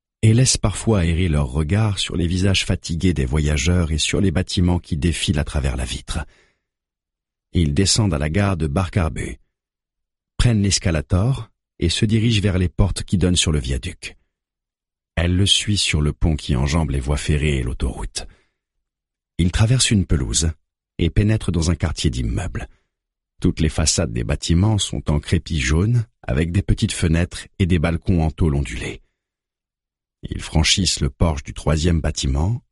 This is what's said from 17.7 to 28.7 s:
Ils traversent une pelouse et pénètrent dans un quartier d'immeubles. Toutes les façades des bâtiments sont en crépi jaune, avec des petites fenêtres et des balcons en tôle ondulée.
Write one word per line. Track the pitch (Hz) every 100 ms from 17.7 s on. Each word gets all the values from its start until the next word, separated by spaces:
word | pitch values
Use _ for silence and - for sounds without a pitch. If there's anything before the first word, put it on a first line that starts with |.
| 60 64 - - - - - _ _ _ _ _ _ _ _ _ -
Ils | 90
traversent | - 110 127 -
une | 107 87
pelouse | 80 58 64 80 - _ _ _ -
et | 82
pénètrent | - 104 107 -
dans | 87 78
un |
quartier | 82 87 73 -
d'immeubles. | 60 58 50 - 55 - _ _ _ _ _ _ -
Toutes | 92 -
les | 78
façades | - 80 - 76
des | 57
bâtiments | 55 73 - 85 104 107
sont | - - -
en | 76
crépi | - 85 - 82
jaune, | 64 78 107 123 110 _
avec | - 64 85
des | 92
petites | - - -
fenêtres | - 85 82 90 - - -
et | 90
des | 90
balcons | 82 85 - 87
en | 80
tôle | - 82
ondulée. | 71 65